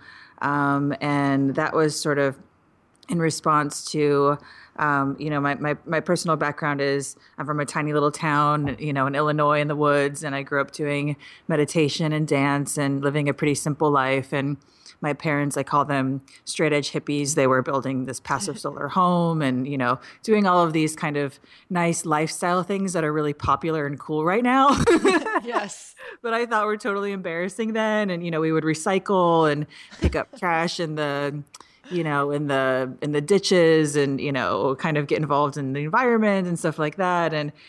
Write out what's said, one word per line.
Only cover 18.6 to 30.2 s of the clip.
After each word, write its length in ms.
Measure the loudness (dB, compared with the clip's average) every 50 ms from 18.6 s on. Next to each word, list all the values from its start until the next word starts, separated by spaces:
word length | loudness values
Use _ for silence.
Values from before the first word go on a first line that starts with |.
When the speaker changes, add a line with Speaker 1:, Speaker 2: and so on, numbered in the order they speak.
| -8 -8 -8 -6 -6 -4
Speaker 1:
home 540 | 0 2 2 2 4 2 2 0 0 0
and, 260 | 0 0 0 -2 -2 -2
you 100 | -2 -2
know, 220 | 0 0 0 -2 -4 -14 -20 -8 -2
doing 240 | 2 2 4 4 4
all 160 | 4 4 4
of 80 | 4 2
these 220 | 0 0 0 -2
kind 220 | -4 -4 -4 -2 -2
of 220 | -4 -4 -6 -12 _ -20 -20 -20 _ -6
nice 360 | -2 0 0 0 0 -2 -2
lifestyle 580 | 0 0 0 0 -2 -4 -4 -2 0 0 0 0
things 300 | -2 -4 -4 -4 -2 -2
that 100 | -2 -2
are 80 | 0 0
really 200 | 0 -2 -2 -4
popular 520 | -4 -2 0 0 0 0 -2 -2 -2 -2
and 140 | -4 -6 -8
cool 260 | -8 -6 -4 -2 0
right 180 | 0 0 0 2
now. 320 | 2 4 4 4 4 4 4
<laughs> 40 | 4 4 4 4 4 4 2 2 0 -2 -4 -4 -4
Speaker 2:
Yes. 500 | -4 -4 -4 -4 -6 -10 -14 -18 -20 -20 -20 -20 -20 -16 -10
Speaker 1:
But 120 | -6 -4 -2
I 120 | -2 -2
thought 200 | 0 0 0 0
were 120 | 0 -2 -4
totally 340 | -4 -4 -4 -4 -4 -4
embarrassing 640 | -6 -6 -6 -6 -4 -4 -4 -6 -4 -4 -4 -4 -2
then. 360 | -2 0 0 0 0 0 0
And, 140 | -2 -4 -4
you 80 | -4
know, 80 | -2 0
we 140 | 0 2 2
would 100 | 0 2
recycle 880 | 0 -2 -2 0 0 0 0 0 0 2 2 4 4 4 6 4 4
and 160 | 2 0 -2 -6 -10 -20 -20 -20 -8 -2
pick 160 | -2 0 0
up 140 | 0